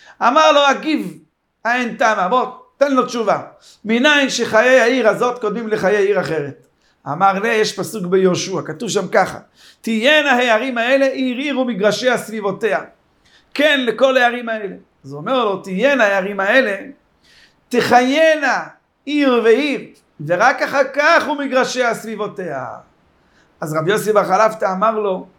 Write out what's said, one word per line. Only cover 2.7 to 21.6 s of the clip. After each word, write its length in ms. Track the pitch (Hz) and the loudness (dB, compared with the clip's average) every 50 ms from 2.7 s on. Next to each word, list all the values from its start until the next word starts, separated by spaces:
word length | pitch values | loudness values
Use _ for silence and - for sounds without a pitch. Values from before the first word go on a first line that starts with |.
| _ | _
תן 180 | - 277 285 269 | -2 0 2 2
לו 120 | 254 240 | 0 0
תשובה. 360 | 247 - 240 220 196 165 139 - - - _ _ - - _ - | 0 -2 -2 0 0 0 -2 -2 -10 -20 _ _ -20 -20 _ -4
מנין 460 | 208 226 233 269 302 294 285 277 240 | 0 0 2 4 4 4 2 2 0
שחיי 500 | - 240 226 - 208 220 240 254 262 254 | -2 -2 -2 2 2 4 4 6 6 4
העיר 280 | 226 240 262 254 220 214 | 4 4 2 2 2 2
הזאת 320 | 175 165 247 247 240 - | 2 2 0 -2 -2 -4
קודמים 280 | 220 208 190 240 226 214 | -4 -6 -4 -4 -4 -4
לחיי 280 | 214 - 185 185 208 | -2 0 0 0 2
עיר 240 | 208 196 202 202 180 | 2 2 2 0 0
אחרת?" 460 | 165 143 160 156 143 131 131 - _ _ _ _ _ _ _ _ - 135 | -2 -2 -4 -4 -6 -8 -10 -16 _ _ _ _ _ _ _ _ -10 -8
אמר 240 | 143 165 196 196 | -2 2 2 2
לי, 160 | 190 196 214 233 | 2 2 -2 -2
יש 300 | 226 214 208 - - 196 | 0 0 0 -2 -2 -8
פסוק 280 | 160 - 226 214 180 | -8 -8 -8 -8 -4
ביהושע, 560 | 175 190 190 190 180 175 139 - 190 185 151 - | 0 0 2 2 2 2 0 -4 -6 -6 -6 -6
כתוב 240 | - 151 - 240 185 | -8 -10 -8 -6 -4
שם 200 | 147 202 190 151 | -4 -4 -2 0
ככה, 300 | - 202 185 - - - - _ _ _ - - _ _ | 0 0 0 -2 -4 -14 -18 _ _ _ -20 -20 _ _
"תהיינה 520 | - 220 226 214 226 285 311 302 285 285 | -6 -4 -2 0 2 2 4 4 4 2
הערים 460 | 254 240 254 240 220 220 262 269 240 233 | 2 2 2 2 2 0 0 -2 -4 -2
האלה 280 | 226 247 277 269 269 | 0 0 2 2 2
עיר 300 | 269 262 269 262 254 240 | 0 0 -2 -4 -4 -4
עיר 220 | 247 285 294 262 247 | -4 -4 -4 -2 -2
ומגרשיה 600 | 254 240 220 180 208 208 - - 247 254 233 196 | -2 -2 -2 0 0 0 0 0 0 0 0 -2
סביבותיה." 600 | - 214 220 220 196 196 147 - 220 202 180 160 151 - _ _ _ _ _ _ _ _ _ _ _ _ - | -4 -8 -8 -6 -4 -4 -4 -2 -2 -2 -2 -2 -6 -8 _ _ _ _ _ _ _ _ _ _ _ _ -2
כן, 260 | - 294 311 285 269 254 | 0 2 2 2 2 2
לכל 300 | 233 - - 269 269 262 | 0 2 2 2 2 4
הערים 320 | 254 240 240 233 247 240 226 | 4 2 2 0 -2 -6 -6
האלה. 280 | 226 214 208 185 180 - - _ _ _ - | -8 -6 -8 -10 -12 -14 -20 _ _ _ -18
אז 80 | 135 | -16
הוא 80 | 143 147 | -14 -10
אומר 240 | 160 226 269 254 226 | -6 -2 -2 0 0
לו, 120 | 202 190 | -2 -2
"תהיינה 480 | - - 190 185 190 233 277 285 247 220 | -4 -6 -6 -4 0 0 0 2 2 2
הערים 360 | 202 196 196 185 202 202 196 | 2 2 0 -2 -4 -4 -4
האלה, 360 | 190 202 240 269 233 208 196 196 196 - - _ _ _ _ _ _ _ _ _ _ _ _ _ _ - | 0 2 2 2 2 0 -2 -8 -10 -16 -20 _ _ _ _ _ _ _ _ _ _ _ _ _ _ -4
תחיינה 960 | 240 240 - - 240 247 254 262 277 311 320 320 311 302 277 254 214 180 156 151 - _ _ _ _ _ - | -2 0 2 4 4 4 4 4 2 4 4 4 2 2 0 -2 -2 -2 -4 -8 -16 _ _ _ _ _ -8
עיר 360 | 277 294 294 285 262 247 233 220 | -4 0 2 2 4 2 4 4
ועיר, 360 | 233 226 262 302 285 247 202 - - - _ _ _ _ - 147 | 4 4 4 2 -2 -4 -6 -8 -14 -20 _ _ _ _ -10 -4
ורק 360 | 156 175 175 226 262 277 - | -2 0 4 4 2 2 2
אחר 220 | 294 - 262 285 262 262 - | -2 -2 0 0 0 0 0
כך 340 | 285 294 320 339 294 220 262 | 0 2 4 4 4 2 0
ומגרשיה 640 | 294 285 277 269 254 262 | -4 -4 -4 -2 0 0